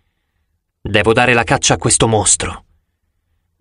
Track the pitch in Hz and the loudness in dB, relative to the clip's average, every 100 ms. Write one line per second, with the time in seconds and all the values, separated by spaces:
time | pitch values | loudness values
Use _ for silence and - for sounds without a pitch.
0 | _ _ _ _ _ _ _ _ 113 104 | _ _ _ _ _ _ _ _ -4 0
1 | 107 113 123 117 113 139 - 120 123 - | 2 2 2 2 0 -2 0 -2 0 0
2 | 120 107 90 - - - - _ _ _ | 2 0 0 -2 -4 -12 -20 _ _ _
3 | _ _ _ _ _ _ | _ _ _ _ _ _